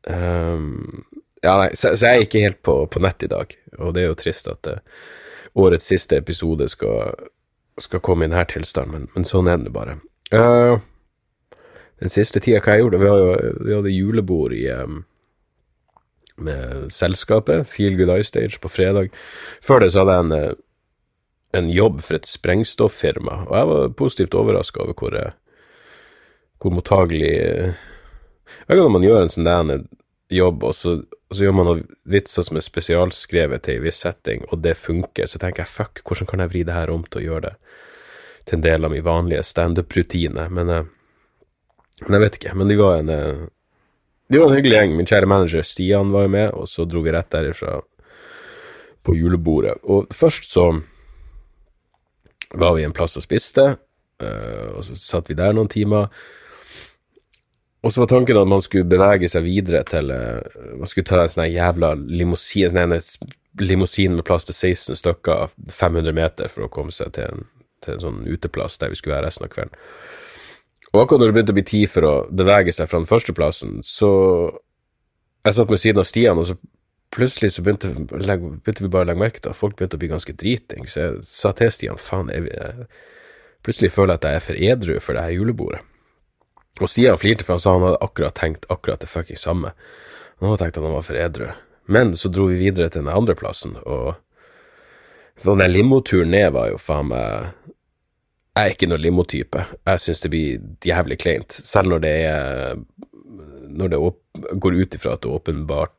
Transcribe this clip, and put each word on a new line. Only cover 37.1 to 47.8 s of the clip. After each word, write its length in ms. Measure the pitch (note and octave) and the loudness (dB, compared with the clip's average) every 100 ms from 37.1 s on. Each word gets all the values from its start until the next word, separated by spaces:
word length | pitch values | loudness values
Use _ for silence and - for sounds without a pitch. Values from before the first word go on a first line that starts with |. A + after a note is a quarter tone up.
| - | -10
å 40 | D#2+ | -6
gjøre 160 | D#2+ | -6
det 140 | - G2+ _ - - - - - - - - | -8 -14 _ -20 -20 -20 -20 -20 -20 -20 -6
til 100 | E2 | 0
en 60 | |
del 220 | D#2+ D#2+ D#2+ | 2 2 0
av 60 | |
min 120 | D2+ | -2
vanlige 400 | E2 E2 F2 D2+ | 0 0 0 -2
stand-up-rutine?" 1080 | - - E2+ E2+ F2 - E2+ F2+ D#2+ A#1+ E2 | -2 -2 0 0 -2 -2 -2 -2 -4 -4 -6
Men, 200 | F2+ F2 | -4 -2
eh, 140 | E2+ D#2+ _ _ _ _ _ _ _ _ _ _ - - | -2 -4 _ _ _ _ _ _ _ _ _ _ -16 0
men 60 | G2+ | 2
jeg 60 | |
vet 160 | G#2 - | 2 0
ikke, 160 | - F#2+ | -8 -2
men 120 | G2 | 2
de 100 | G#2 | 4
var 180 | G2 E2+ | 4 4
en, 120 | D#2 | 0
eh, 360 | D2+ D2 C#2+ D#2+ _ _ _ _ _ _ _ _ | -4 -4 -6 -12 _ _ _ _ _ _ _ _
de 80 | C3+ | 6
var 80 | D#3+ | 8
en 80 | C3+ | 6
hyggelig 220 | C3+ G#2+ | 6 6
gjeng. 160 | G2+ D#2+ | 6 2
Min 100 | F#2 | 4
kjære 220 | G2+ F#2+ | 4 6
manager 360 | G2 F2 E2 D2+ | 4 4 0 -4
Stian 440 | - F#2 G2+ G2 | -4 0 2 2
var 120 | G2+ | 2
jo 60 | G2 | 2
med, 220 | G2 G#2 | 2 0
og 140 | - - | -4 -10
så 140 | - E2 | -6 -4
dro 140 | E2+ | -2
vi 100 | D#2+ | 0
rett 180 | E2 E2+ | -2 -2
derifra 520 | D#2 D2+ D#2+ - C2+ | -4 -4 -6 -8 -8